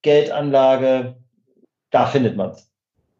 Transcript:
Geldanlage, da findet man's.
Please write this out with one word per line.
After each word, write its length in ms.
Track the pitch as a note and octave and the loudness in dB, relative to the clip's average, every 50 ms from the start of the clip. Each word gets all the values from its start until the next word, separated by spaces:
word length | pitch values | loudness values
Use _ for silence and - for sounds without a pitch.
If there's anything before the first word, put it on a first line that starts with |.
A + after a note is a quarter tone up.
| - | 0
Geldanlage, 1120 | D3+ D3 D3 D3 - - D3 D3 C#3+ C3+ C3+ C3 C3 C3 B2+ C3 C3 C3 B2+ B2 B2 - - _ _ _ _ _ _ _ _ _ _ _ _ _ _ | 2 2 2 2 0 -2 -6 -4 0 0 2 2 2 2 2 0 0 0 -2 -2 -8 -12 -18 _ _ _ _ _ _ _ _ _ _ _ _ _ _
da 160 | - B2 A2+ | 0 0 0
findet 300 | - - C#3 B2 G#2+ F#2+ | 0 0 0 0 -2 -2
man's. 340 | G2 F#2 F#2 - - _ _ _ _ _ _ _ _ _ _ _ _ | -4 -8 -8 -10 -14 _ _ _ _ _ _ _ _ _ _ _ _